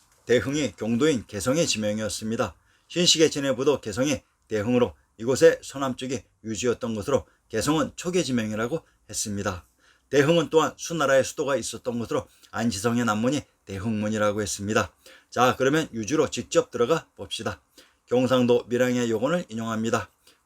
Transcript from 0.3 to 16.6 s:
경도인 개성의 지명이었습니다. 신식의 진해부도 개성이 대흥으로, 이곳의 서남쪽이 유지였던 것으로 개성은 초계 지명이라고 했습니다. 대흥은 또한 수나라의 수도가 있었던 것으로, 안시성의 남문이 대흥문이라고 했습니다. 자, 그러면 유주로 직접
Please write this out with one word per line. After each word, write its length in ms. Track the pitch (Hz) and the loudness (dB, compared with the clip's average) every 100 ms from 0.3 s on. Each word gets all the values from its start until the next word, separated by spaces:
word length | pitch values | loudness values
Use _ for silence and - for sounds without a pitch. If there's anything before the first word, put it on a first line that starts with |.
| 117 131 151 127 - | 2 2 -2 -4 -4
경도인 500 | 110 117 151 127 - | -2 0 2 0 -4
개성의 400 | 104 123 151 165 | -4 0 0 0
지명이었습니다. 880 | 107 107 107 107 - 110 117 107 - _ _ - | 0 -2 -2 -4 -6 -4 -2 -4 -6 _ _ -8
신식의 440 | 170 180 156 151 | 0 2 4 4
진해부도 500 | 147 139 120 139 127 | 2 -2 0 2 0
개성이 400 | 110 110 147 139 _ _ - | -2 -2 -2 -2 _ _ -8
대흥으로, 480 | 107 104 123 120 - _ - | -4 0 2 0 -4 _ -8
이곳의 420 | 113 127 165 - | -2 6 6 6
서남쪽이 580 | - 139 135 123 131 120 - _ | -4 -6 -4 -4 -6 -8 -10 _
유지였던 520 | 110 107 120 110 117 110 | -10 -4 -2 -2 -4 -6
것으로 300 | 95 107 - _ _ | -2 -2 -2 _ _
개성은 440 | 110 127 156 123 - | -4 0 0 -2 -6
초계 280 | 175 180 | -4 -2
지명이라고 600 | 139 120 107 107 120 160 - _ - | 0 -2 -2 -4 -4 -6 -10 _ -12
했습니다. 560 | 104 113 101 98 90 - _ _ _ - | -8 -6 -4 -4 -6 -12 _ _ _ -2
대흥은 400 | 135 143 170 147 | 2 4 2 2
또한 240 | 160 143 - | 2 2 -2
수나라의 460 | - 165 139 135 | -6 -2 2 4
수도가 320 | 123 - 139 131 | 2 -2 -2 -2
있었던 440 | - 110 127 117 | -4 -8 -6 -4
것으로, 280 | 110 147 - _ _ | -4 -4 -6 _ _
안시성의 540 | 104 117 98 117 120 117 | -4 -2 0 0 2 0
남문이 360 | 107 120 151 - _ - | 2 0 0 -4 _ -12
대흥문이라고 760 | 98 113 107 107 107 104 104 | -6 -4 -2 -2 0 0 0
했습니다. 520 | 98 - 101 113 101 _ - - _ | -4 -4 -2 0 -2 _ -20 -20 _
자, 260 | 113 127 - | 2 2 2
그러면 320 | 131 156 139 | 2 2 -2
유주로 360 | 113 104 156 131 | -6 -2 0 0
직접 420 | 127 - 165 | -2 -2 0